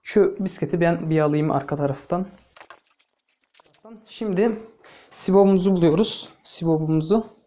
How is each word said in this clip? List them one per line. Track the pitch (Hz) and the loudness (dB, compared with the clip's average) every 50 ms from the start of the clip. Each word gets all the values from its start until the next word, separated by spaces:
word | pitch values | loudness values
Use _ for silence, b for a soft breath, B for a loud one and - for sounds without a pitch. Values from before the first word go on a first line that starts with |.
Şu | _ - - 208 190 - - - | _ 0 2 2 2 2 0 -4
bisikleti | 190 185 - - - - - 170 | -6 -8 -6 -6 -6 -4 -2 0
ben | 170 170 170 170 165 160 | 0 0 0 -2 -4 -2
bir | 160 156 | 0 0
alayım | 151 151 151 151 151 151 | 2 0 0 0 -2 0
arka | - 139 139 - 147 | -2 -4 -4 -6 -6
taraftan. | 147 143 139 135 - - _ 175 180 190 - - - _ _ _ - - _ - _ _ _ _ _ _ _ _ _ _ _ _ _ _ _ _ _ _ _ _ _ _ 220 226 - _ | -4 -4 -4 -4 -8 -6 _ -6 -4 -4 -8 -12 -20 _ _ _ -20 -20 _ -20 _ _ _ _ _ _ _ _ _ _ _ _ _ _ _ _ _ _ _ _ _ _ -20 -20 -20 _
Şimdi | _ - - 226 214 180 180 214 233 214 - - - _ B B B B B B B | _ -12 -8 -6 -4 0 2 0 0 0 -4 -12 -20 _ B B B B B B B
sibobumuzu | - - - - 185 196 202 196 196 185 180 196 | -16 -6 -2 4 4 6 6 6 4 4 4 2
buluyoruz. | 190 180 170 165 151 165 220 220 - - - - - _ _ | 2 4 4 4 4 2 0 -2 -2 -8 -10 -14 -20 _ _
Sibobumuzu. | - - - 165 165 160 156 160 156 160 156 156 160 202 226 214 - - _ _ | -10 -8 -4 -2 0 0 0 0 0 0 0 0 0 0 0 0 -4 -18 _ _